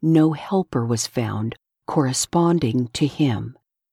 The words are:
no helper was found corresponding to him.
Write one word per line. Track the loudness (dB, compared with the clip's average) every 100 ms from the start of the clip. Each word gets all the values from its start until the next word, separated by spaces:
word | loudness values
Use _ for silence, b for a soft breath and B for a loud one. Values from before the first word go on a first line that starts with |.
no | 2 4 4
helper | 0 -2 -2 -2 -4 -2
was | -2 -2
found | -4 -4 -4 -6 -8 _ _ -4
corresponding | 0 0 -2 -2 2 2 2 2 0 -2
to | -2 -4
him. | 0 0 0 -6 -14 _ _ _